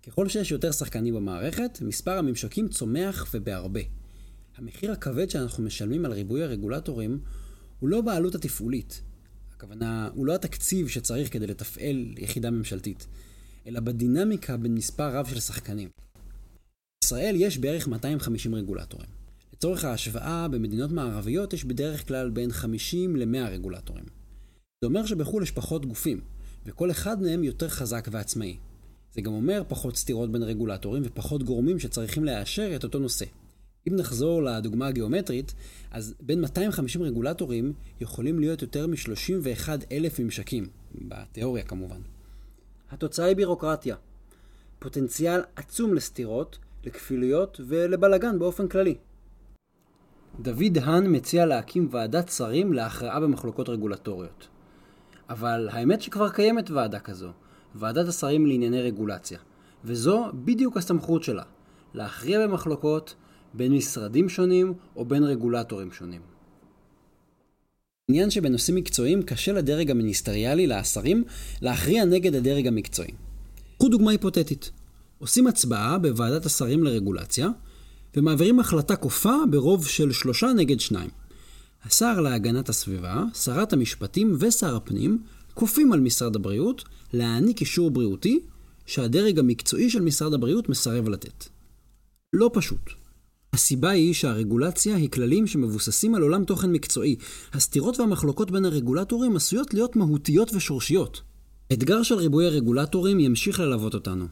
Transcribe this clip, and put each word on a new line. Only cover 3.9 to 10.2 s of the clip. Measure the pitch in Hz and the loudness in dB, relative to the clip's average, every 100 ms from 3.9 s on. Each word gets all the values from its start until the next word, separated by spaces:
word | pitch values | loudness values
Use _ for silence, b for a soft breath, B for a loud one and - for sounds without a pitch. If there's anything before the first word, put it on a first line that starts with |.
| - b b b b b - | -12 b b b b b -16
המחיר | 113 - 202 | -16 -8 -6
הכבד | 208 143 127 185 | -4 -4 -2 -2
שאנחנו | 151 120 - | -2 -4 -4
משלמים | 107 - 104 151 | -6 -4 -4 -2
על | 160 | -2
ריבוי | 104 98 127 | -4 -4 -4
הרגולטורים | 160 110 104 139 156 120 107 139 b b b b b b | -4 -6 -6 -6 -6 -6 -4 -6 b b b b b b
הוא | 131 | 0
לא | 214 | 0
בעלות | 226 175 180 | 0 0 -2
התפעולית. | 175 143 - 110 135 - - - - - - - - | -2 -6 -6 -4 -6 -8 -14 -16 -18 -20 -20 -20 -20
הכוונה, | 101 110 113 113 110 | -18 -8 -4 -4 -6
הוא | - | -4